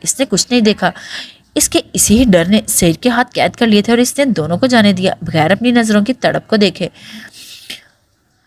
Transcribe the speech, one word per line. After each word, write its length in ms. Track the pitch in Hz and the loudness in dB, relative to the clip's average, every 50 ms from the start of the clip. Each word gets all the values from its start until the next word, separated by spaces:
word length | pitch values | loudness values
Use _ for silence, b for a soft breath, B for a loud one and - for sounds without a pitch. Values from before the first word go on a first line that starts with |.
| - | -8
"इसने 220 | 170 - - 277 | -8 -4 -4 -4
कुछ 220 | 269 208 175 - - | -2 -2 -4 -2 0
नहीं 100 | 247 247 | 0 2
देखा।" 320 | 214 220 196 - 190 170 - B B B B B B B B B B B - 294 | 2 2 0 0 -2 -4 -4 B B B B B B B B B B B -4 -4
इसके 260 | - - - - - - - | -2 0 -2 -4 -4 -4 -6
इसी 220 | 180 - - 208 233 | -4 0 2 4 4
ही 80 | 269 | 4
डर 220 | 240 180 170 170 180 | 4 4 2 4 2
ने 160 | 208 214 - - | 0 0 0 -2
शेर 260 | - - 185 170 160 | -2 0 0 0 0
के 140 | - - 247 | 0 -2 -2
हाथ 160 | 233 240 247 - - | 0 0 -2 -4 -2
कैद 220 | 156 123 180 - | -2 -2 -2 0
कर 120 | - 240 226 | 0 0 2
लिए 140 | 214 208 | 2 2
थे 100 | 202 - | 2 2
और 80 | 233 240 | 2 2
इसने 260 | 247 247 - - 285 | 2 0 0 -2 -2
दोनों 320 | 269 208 - 151 156 170 - | 0 0 -2 -2 -4 -2 0
को 100 | 269 254 | 0 2
जाने 260 | 247 233 208 208 190 | 4 4 4 4 2
दिया, 240 | 180 185 190 - - - | 2 0 -2 -4 -4 -8
बगैर 280 | 160 - 160 151 160 | -4 -2 0 2 0
अपनी 200 | 196 196 226 247 | 0 0 0 0
नज़रों 320 | 240 240 226 220 208 208 202 | 2 2 2 2 2 0 2
की 100 | 262 254 | 0 -4
तड़प 340 | - - 165 - 156 - - | -2 -2 -2 -2 -2 -4 -2
को 80 | 220 214 | 0 2
देखे, 320 | 208 185 160 - 180 - B B B B B 220 B B B B B B B B B B B B B B B B _ _ _ _ _ _ _ _ _ | 2 0 0 -2 -8 -10 B B B B B -20 B B B B B B B B B B B B B B B B _ _ _ _ _ _ _ _ _